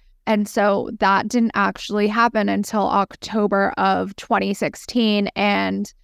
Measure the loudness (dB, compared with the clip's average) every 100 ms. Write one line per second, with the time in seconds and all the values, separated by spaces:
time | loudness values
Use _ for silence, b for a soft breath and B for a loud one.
0 | _ _ -2 0 0 0 2 0 -2 0
1 | 2 2 2 0 0 0 -2 -4 -4 0
2 | 0 2 2 2 0 -2 -2 -2 0 0
3 | -2 -6 -6 -2 0 2 0 0 0 0
4 | -2 -8 -2 0 0 -2 -4 -6 -6 0
5 | 2 2 0 0 0 2 0 -2 -6 -12